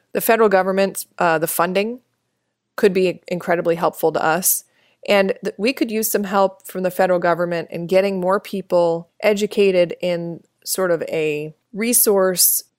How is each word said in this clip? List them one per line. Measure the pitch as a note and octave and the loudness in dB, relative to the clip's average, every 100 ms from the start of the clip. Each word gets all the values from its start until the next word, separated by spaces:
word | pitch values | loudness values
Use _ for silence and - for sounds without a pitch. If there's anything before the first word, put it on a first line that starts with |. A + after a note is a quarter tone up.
| _ | _
the | - | -4
federal | - A3+ G#3+ | 2 4 4
government, | F#3+ F#3+ F#3+ G3 - - - | 4 2 0 0 -2 -10 -2
uh, | F3 D#3+ | 0 2
the | D#3+ | 0
funding | - E3+ F#3+ A3 B3+ _ _ _ _ _ _ _ - | 0 0 0 -2 -6 _ _ _ _ _ _ _ 0
could | G3+ | 2
be | F#3 F#3 - - | 4 0 -2 -6
incredibly | F3 F#3 E3+ E3+ E3 | -6 -2 -2 0 0
helpful | D#3+ - D#3+ | -2 0 -2
to | D#3 | 0
us. | D#3 E3 - - - _ _ _ - | 0 0 0 -4 -6 _ _ _ 0
And | G3+ G3 - | 2 2 -2
th-, | G3 - | -8 -4
we | A3+ | -4
could | C#4 A#3+ | -2 -2
use | A3 G#3+ | -2 -2
some | - | -2
help | G3 G3+ F#3+ - - | 0 2 0 -2 -14
from | F#3+ | -6
the | F#3 | -4
federal | F3+ F#3 F3+ | 0 2 2
government | F3 E3+ F3 E3+ - | 2 0 -2 -4 -6
in | E3 E3+ | -8 0
getting | F#3 G3+ F#3+ | 2 2 0
more | F3+ G3+ | 0 -2
people | - G3 - F3+ E3+ E3 F3 - | -2 -8 -2 2 2 0 -6 -2
educated | G#3+ G#3 G#3 - G3 F3+ E3+ - | 0 0 0 2 2 4 2 -2
in | F3+ E3+ E3+ E3 _ _ | -4 -4 -6 -10 _ _
sort | - - F#3 | -8 -2 0
of | E3 | -2
a | - D#3+ D3+ D3 D#3 - _ | -2 -4 -2 -4 -8 -14 _
resource | G3 A#3 A#3 A3+ G3 F#3 F3+ - - - | -6 0 2 2 4 2 2 0 -2 -8